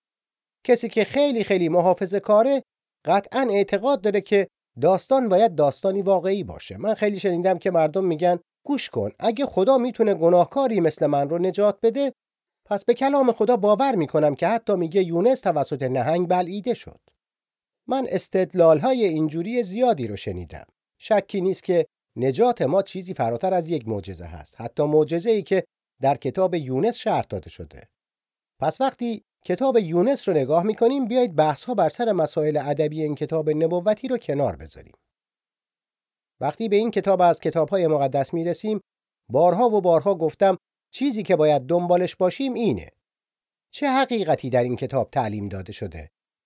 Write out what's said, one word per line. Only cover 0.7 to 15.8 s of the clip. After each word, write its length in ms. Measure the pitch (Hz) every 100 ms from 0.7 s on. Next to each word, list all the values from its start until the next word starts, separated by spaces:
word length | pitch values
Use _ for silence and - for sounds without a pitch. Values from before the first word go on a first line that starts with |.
| 240 226
که 140 | -
خیلی، 400 | 202 277 294 233
خیلی 260 | 196 190 170
محافظه 500 | 175 175 175 190 196
کاره، 440 | - 208 247 277 - _ _ _ -
قطعاً 420 | 196 202 254 254
اعتقاد 500 | 202 196 202 240 277
داره 200 | 208 202
که 260 | 202 202 185 _ _ -
داستان 480 | 147 190 - 269 240
باید 260 | 185 226 156
داستانی 460 | 147 - 196 196
واقعی 420 | 190 190 180 196
باشه. 340 | 175 - - 92
من 160 | 196
خیلی 260 | 214 208 196
شنیدم 380 | 196 170 180 175
که 140 | -
مردم 340 | 170 156 185 190
می‌گن: 340 | 156 175 175 - _ -
«گوش 240 | 277 -
کن، 220 | 120 104 -
اگه 260 | 214 226 277
خدا 320 | - 202 269
می‌تونه 360 | 247 233 220
گناهکاری 680 | 175 165 175 170 277 262 214
مثل 240 | 160 - 151
من 240 | 143 139
رو 80 | 170
نجات 400 | 185 196 208 202
بده، 300 | 226 226 277 - _ _ _ _ _
پس 200 | 202 -
به 80 |
کلام 380 | 240 269 277 254
خدا 260 | 226 214 247
باور 380 | 208 208 277 214
می‌کنم 400 | 143 156 151 143
که 120 | 170
حتی 280 | 226 - 190
میگه 280 | 165 190
یونس 380 | 180 170 220 262
توسط 420 | 196 147 135 131